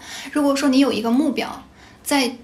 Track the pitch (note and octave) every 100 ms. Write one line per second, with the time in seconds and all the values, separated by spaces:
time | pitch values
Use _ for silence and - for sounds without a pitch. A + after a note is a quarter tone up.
0 | - - - D4+ C#4+ C#4 C#4+ C4 C4+ G3+
1 | A3+ A#3+ D#4 A#3 - - - - - -
2 | - C#4+ B3 A#3